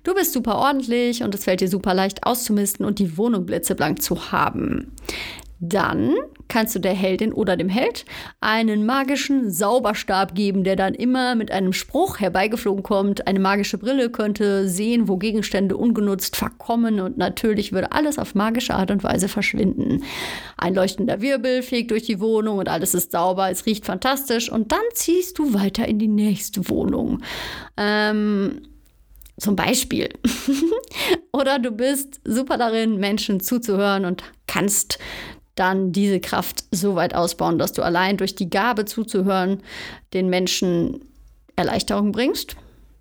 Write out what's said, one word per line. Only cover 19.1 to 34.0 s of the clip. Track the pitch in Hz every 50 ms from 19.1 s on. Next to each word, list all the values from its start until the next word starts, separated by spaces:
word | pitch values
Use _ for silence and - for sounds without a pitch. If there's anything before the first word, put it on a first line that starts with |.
| - 175 185 196
verschwinden. | - 208 190 - - - - 185 - - - - - - - - - - - - - - - - -
Ein | - - 175 185
leuchtender | 190 185 202 - - 202 240 - 202
Wirbel | 220 277 277 240 220 262 254 254
fegt | 247 - 254 240 233 233
durch | 214 226
die | - - 214 180
Wohnung | 214 220 220 214 214 220 208 190
und | 180 -
alles | 160 165 190 180
ist | - 175 - -
sauber, | - 170 175 185 185 190 190 190
es | 185 - -
riecht | 220 214 214 -
fantastisch | - 190 185 - 262 277 277 277 - 233 226 233 -
und | - 226 214 220
dann | 302 392 453 480 -
ziehst | - - 320 339 370 359 - - -
du | 302 285 208
weiter | 196 202 196 196 226 226
in | - 214 208
die | 226 214
nächste | 208 208 208 214 190 - - - - 196 180 -
Wohnung. | - - - - - - - - - - - - - - - - - - - - -
Ähm, | - 208 208 214 214 214 214 214 214 214 214 208 196 196 - - - - - - - _ - _ _ - _ - - - - - -
zum | - 208 196
Beispiel. | 185 - - 262 254 - - - - - - - - - 233 - - - 269 277 277 330 339 440
<laughs> | 508 - - - - - - 349 - - _
Oder | - 277 269 269 277 269
du | 233 254
bist | 214 208 247 277 285 277 - - - - -
super | - 220 247 262 - 269 226
darin, | 240 226 226 226 226 226 214 185
Menschen | 202 196 214 208 - - 202 185
zuzuhören | - - 247 233 233 214 196 190 202 202 196 196